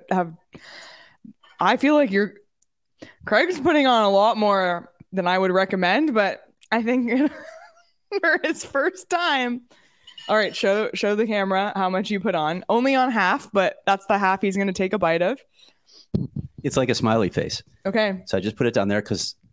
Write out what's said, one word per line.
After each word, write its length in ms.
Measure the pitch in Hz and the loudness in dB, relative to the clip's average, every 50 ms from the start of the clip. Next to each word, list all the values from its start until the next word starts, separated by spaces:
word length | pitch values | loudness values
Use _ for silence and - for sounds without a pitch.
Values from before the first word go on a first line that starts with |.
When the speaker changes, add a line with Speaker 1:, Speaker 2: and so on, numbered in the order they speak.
| - - | -4 -2
Speaker 1:
have, 240 | 185 185 175 170 160 - _ _ - - - - - - - - - - - - _ _ - - - _ _ _ _ - | -2 -2 -2 -2 -6 -14 _ _ -20 -20 -20 -20 -20 -20 -20 -20 -20 -20 -20 -20 _ _ -20 -20 -20 _ _ _ _ -2
I 180 | 175 190 240 247 | 0 0 2 2
feel 160 | - 277 - | 2 4 4
like 180 | 294 285 214 | 4 4 2
you're, 220 | 196 196 208 196 - - _ _ _ _ _ _ _ _ _ _ _ _ - - - _ - | 2 0 0 -2 -4 -12 _ _ _ _ _ _ _ _ _ _ _ _ -20 -20 -20 _ -4
Craig's 340 | - 214 220 359 339 359 302 | 0 2 2 2 2 -2 -2
putting 280 | 262 349 359 302 277 262 | 0 2 2 4 4 4
on 160 | 247 226 214 | 4 4 4
a 60 | 196 | 4
lot 260 | 196 196 202 226 220 214 | 4 4 4 2 2 2
more 540 | 214 208 202 196 185 180 175 170 - - _ - - - | 2 2 2 2 0 0 -2 -4 -8 -12 _ -20 -20 -8
than 140 | - 190 175 175 | -6 -4 -2 0
I 100 | 180 185 | 0 2
would 140 | 190 185 | 2 2
recommend, 640 | 180 190 190 185 202 185 180 175 196 262 311 311 233 | 2 2 0 0 0 0 0 2 2 2 2 0 2
but 280 | 220 202 185 - - - _ _ _ _ _ | 0 0 0 -2 -6 -12 _ _ _ _ _
I 120 | 214 233 220 | -2 -2 0
think 480 | 233 247 262 240 233 220 262 294 294 - - - - - - - - | 0 0 0 0 0 0 0 0 0 -2 -6 -12 -20 -20 -20 -20 -20
<laughs> 480 | _ _ _ _ _ _ _ _ 403 392 | _ _ _ _ _ _ _ _ -4 -2
for 180 | - 339 311 - - | 0 0 0 0 0
his 200 | 311 330 - - | -4 -4 -6 -8
first 440 | - - 277 277 - - - - - | -6 -4 -2 -2 -2 -4 -6 -6 -4
time. 520 | 359 339 349 339 285 262 247 240 240 247 - _ _ _ _ _ _ _ _ - - - - - | -2 -2 0 0 0 0 0 -2 -4 -6 -10 _ _ _ _ _ _ _ _ -20 -20 -14 -4 0
All 80 | 214 | 0
right, 200 | 220 208 180 - | 2 2 0 -2
show, 340 | - - 196 196 214 220 - - | -2 0 0 2 0 0 -2 -4
show 220 | - - 202 208 | -2 -2 0 0
the 100 | 208 233 | 0 0
camera 460 | 214 214 202 196 190 190 190 202 208 208 | 0 0 -2 0 0 0 0 0 -2 -2
how 140 | 196 190 185 | -2 0 0
much 220 | 185 185 190 185 | 0 -2 -2 -2
you 80 | 208 190 | -4 -2
put 160 | 175 220 180 | -2 -2 0
on. 300 | 165 151 151 170 180 - - | 0 0 -2 -2 -4 -2 0
Only 260 | 214 233 254 269 269 | 0 2 2 2 2
on 140 | 254 254 262 | 2 2 2
half, 400 | 226 220 185 180 202 - - - | 2 2 2 2 0 0 -4 -2
but 260 | - 202 185 165 - - - | 0 0 2 0 0 -2 -2
that's 200 | - 196 196 - - | 0 0 0 0 0
the 100 | 214 196 | 0 2
half 240 | 202 190 190 190 | 2 0 0 0
he's 160 | - 196 185 196 | 0 -2 0 0
gonna 160 | 196 196 180 | -2 -2 -2
take 200 | - 190 185 220 | -2 -2 -2 -2
a 60 | 208 | 0
bite 220 | 185 165 165 170 | 0 0 2 2
of. 180 | 175 190 269 - - _ _ _ _ _ _ _ _ _ - - - _ - - 131 - - - - - - - - | 0 0 -2 -4 -8 _ _ _ _ _ _ _ _ _ -20 -20 -10 _ -6 -6 -6 -6 -8 -10 -12 -12 -12 -8 -6
Speaker 2:
It's 140 | 139 - 139 | -2 0 0
like 120 | 131 123 | 0 0
a 60 | 117 | 0
smiley 340 | - - 113 110 113 101 87 | 0 2 2 2 2 2 0
face. 340 | - 87 76 - - - - _ _ _ - | 0 -2 -4 -4 -6 -10 -12 _ _ _ -8
Speaker 1:
Okay. 360 | 196 196 226 214 202 190 185 - | -4 -2 0 0 0 -2 -6 -6
Speaker 2:
So 120 | - - - | -4 -4 -2
I 40 | |
just 140 | 180 214 214 | -2 -4 -4
put 120 | - 127 120 | -2 -2 0
it 60 | - | 0
down 140 | 107 98 101 | 0 0 0
there 140 | 101 104 | 0 -2
'cause 340 | 104 - 107 90 - - - _ _ _ | -2 -2 -4 -4 -4 -6 -10 _ _ _